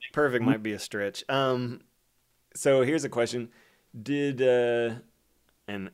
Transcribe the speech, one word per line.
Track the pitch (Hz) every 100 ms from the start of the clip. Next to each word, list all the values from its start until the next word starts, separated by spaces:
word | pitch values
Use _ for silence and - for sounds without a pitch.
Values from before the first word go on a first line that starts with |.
| -
Perfect | 151 147 123 123
might | 110
be | 107
a | 104
stretch. | - 104 101 - -
Um, | 135 135 127 120 - _ _ _ _ _ _ _ -
so | 143 135
here's | 127 160 135
a |
question. | 117 117 120 117 _ _ _ _ 120
Did, | 110 143 143 127
uh, | 127 123 120 117 117 117 - _ _ _ _ _ -
and, | 101 98